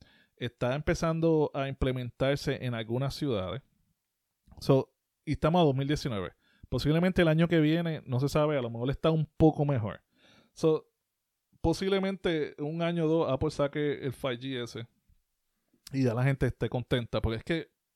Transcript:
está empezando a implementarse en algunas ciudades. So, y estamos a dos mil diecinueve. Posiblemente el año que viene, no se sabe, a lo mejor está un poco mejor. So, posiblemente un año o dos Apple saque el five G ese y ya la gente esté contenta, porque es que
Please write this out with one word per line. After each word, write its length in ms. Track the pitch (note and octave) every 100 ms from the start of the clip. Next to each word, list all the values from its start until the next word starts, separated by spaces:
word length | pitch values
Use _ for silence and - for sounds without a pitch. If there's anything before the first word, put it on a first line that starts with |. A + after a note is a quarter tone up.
| - _ _ _
está 360 | B2 - B2 C3+
empezando 760 | D3+ E3 E3 D#3+ E3 D#3+ D3
a 140 | D3 C3+
implementarse 1000 | C#3 C3+ B2+ B2 - C3+ C#3 - C3+ B2+
en 80 |
algunas 400 | A#2 A2 A#2 C#3
ciudades. 480 | - D3 A2 E2 A2+ - _ _ _ _ _ _ _ _ -
So, 320 | - C3+ - _ _ _
y 100 | -
estamos 280 | C#3+ D#3 F3
a 40 | D#3+
dos 100 | C3
mil 120 | C#3
diecinueve. 440 | D3 D3 G#2+ F2 - _ _ -
Posiblemente 520 | C3 C#3 D#3+ F#3 F#3
el 60 | E3+
año 200 | D#3 E3
que 120 | E3+
viene, 420 | D3+ E3 E3 D#3 -
no 140 | B2
se 80 | C#3
sabe, 300 | D#3 D3+ D3
a 40 |
lo 80 | A#2+
mejor 200 | A#2 B2
está 220 | C3 D#3+
un 160 | D#3+ D3+ _
poco 280 | D#3+ D3+ D3
mejor. 360 | C3+ G#2 - _ _ _ _ _
So, 360 | - D#3+ D#3 - _ _ _ _ _ _ _
posiblemente 920 | D#3+ D#3+ F#3+ G3 F#3+ G3 G3 D#3+ C3+ -
un 240 | D3 E3
año 240 | E3+ E3+ D#3
o 20 |
dos 240 | E3 C3
Apple 200 | C3 D#3
saque 480 | - C#3+ D3+ D3 C3+
el 100 | C3+
five 260 | A#2+ C#3 B2
G 240 | C3+ C3
ese 240 | A#2+ A2+ A#2 _ _ _ _ _ _ _ _ _ -
y 100 | C3+
ya 100 | B2+
la 100 | A2+
gente 240 | C3 C3+ B2+
esté 200 | - A#2
contenta, 540 | B2+ A#2+ C3 A#2 A#2
porque 160 | A2+ A2+
es 60 |
que 280 | - E3 - _ _